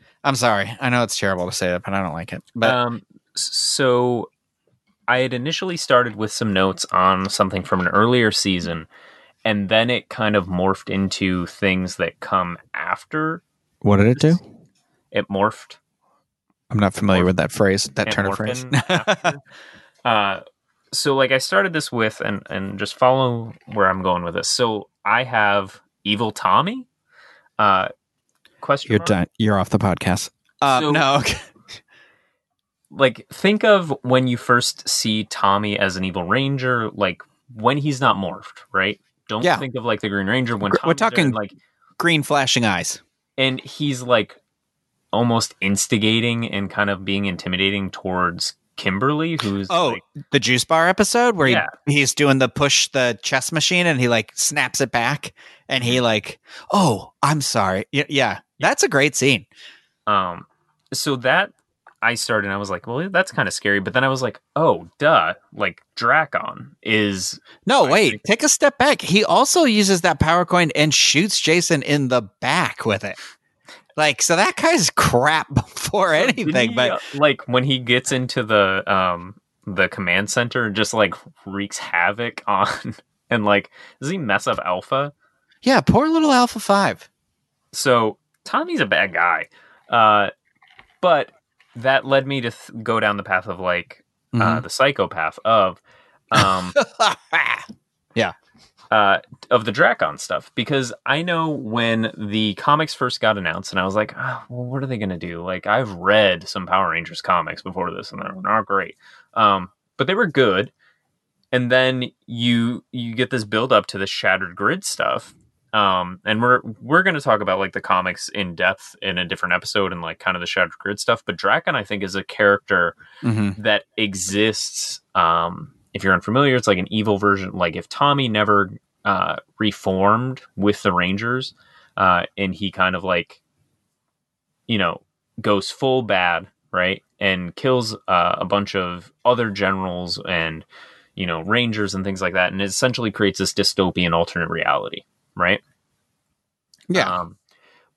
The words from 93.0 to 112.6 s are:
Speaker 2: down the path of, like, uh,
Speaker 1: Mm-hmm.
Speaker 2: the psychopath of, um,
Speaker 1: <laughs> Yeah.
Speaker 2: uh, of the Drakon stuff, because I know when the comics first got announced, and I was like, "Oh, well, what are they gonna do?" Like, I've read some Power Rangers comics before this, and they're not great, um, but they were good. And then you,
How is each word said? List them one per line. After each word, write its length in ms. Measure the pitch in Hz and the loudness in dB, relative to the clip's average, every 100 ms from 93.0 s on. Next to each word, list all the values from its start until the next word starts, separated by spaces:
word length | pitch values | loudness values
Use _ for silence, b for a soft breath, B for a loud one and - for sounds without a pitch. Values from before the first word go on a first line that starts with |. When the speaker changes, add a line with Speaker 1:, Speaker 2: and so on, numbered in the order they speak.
Speaker 2:
down 160 | 107 101 | 2 0
the 40 | |
path 260 | 98 92 98 | -2 -2 -2
of, 120 | 90 | -6
like, 420 | 90 87 87 - _ _ _ | -2 -2 -4 -14 _ _ _
uh, 40 | 120 | 0
Speaker 1:
Mm-hmm. 220 | 95 80 | 0 0
Speaker 2:
the 80 | 82 | -4
psychopath 680 | - 135 143 120 85 78 - | 0 0 2 -2 -2 -6 -4
of, 380 | 110 113 95 85 b b b b _ | 2 4 2 -2 b b b b _
um, 420 | 110 98 95 90 285 247 - | 0 2 0 0 -2 -2 0
Speaker 1:
<laughs> 1160 | 214 - _ 165 127 120 - - _ _ _ | -2 -2 _ -2 -2 -4 -8 -20 _ _ _
Yeah. 180 | 117 98 - b b b b b | -2 -2 -4 b b b b b
Speaker 2:
uh, 280 | 110 101 92 - - - | 4 4 2 -2 -18 0
of 140 | 120 | 0
the 80 | 110 | 0
Drakon 460 | 113 190 226 78 73 | 2 2 2 -2 -4
stuff, 320 | - 90 - | -6 -8 -6
because 380 | - 113 139 123 - - | -8 -2 -2 -4 -8 -4
I 160 | 143 | -2
know 260 | 175 170 160 | -2 -2 -2
when 640 | 147 110 113 117 113 110 - | -4 -6 -2 0 0 -2 -6
the 380 | 104 107 107 | -6 -2 -2
comics 380 | 98 - 147 156 | -2 0 0 0
first 260 | - 127 - | -4 -6 0
got 180 | 110 101 | 0 0
announced, 340 | 85 85 98 | -2 -6 -4
and 60 | 95 | -4
I 40 | |
was 100 | 95 | -2
like, 200 | 101 107 - | -2 -4 -6
"Oh, 260 | 131 123 - | -8 -8 -12
well, 160 | 120 123 | -12 -8
what 160 | 135 | -8
are 40 | 135 | -6
they 120 | 120 | -6
gonna 180 | 101 87 | -6 -6
do?" 240 | 87 85 | -8 -10
Like, 220 | 87 92 98 | -8 -6 -2
I've 260 | 113 117 | 0 -2
read 560 | 87 92 104 101 87 92 | -2 2 4 4 2 -4
some 180 | 101 90 | -10 -2
Power 240 | 95 90 | 0 2
Rangers 320 | 82 80 82 | -2 -6 -10
comics 400 | - 90 80 85 | -2 0 0 -8
before 300 | 92 92 87 | -10 -6 -6
this, 180 | 92 - | -6 -12
and 100 | - | -12
they're 120 | - | -12
not 320 | 95 98 107 104 | -8 -2 -2 0
great, 300 | 98 87 - b b b | -2 -4 -10 b b b
um, 360 | - 107 98 90 _ _ - | 2 4 4 -2 _ _ -4
but 100 | 135 | -2
they 60 | |
were 120 | 196 214 | 0 0
good. 460 | 139 120 95 123 _ _ _ _ _ _ _ _ | 4 4 4 -2 _ _ _ _ _ _ _ _
And 180 | 123 123 | -2 2
then 340 | 127 127 127 123 - - | 4 4 0 -4 -10 -12
you, 580 | 117 120 120 | -4 0 2